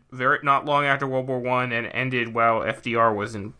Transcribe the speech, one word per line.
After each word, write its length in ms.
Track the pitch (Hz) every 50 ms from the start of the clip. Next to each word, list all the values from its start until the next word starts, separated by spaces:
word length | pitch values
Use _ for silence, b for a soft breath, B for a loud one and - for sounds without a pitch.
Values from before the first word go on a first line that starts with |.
| _ _
very, 280 | 127 127 127 135 147 -
not 220 | 147 143 139 135 -
long 220 | 147 143 143 143
after 200 | 139 139 135 139
World 220 | 135 131 131 127 135
War 100 | 131 123
One 320 | 120 123 127 123 127 123
and 140 | 117 117 113 -
ended 400 | - 120 127 131 127 123 117 113
while 300 | 113 117 113 117 113 110 67
F 160 | 110 110 -
D 140 | - 120 113
R 160 | 117 113 113
was 220 | 107 101 104 113 110
in 180 | 101 101 110 -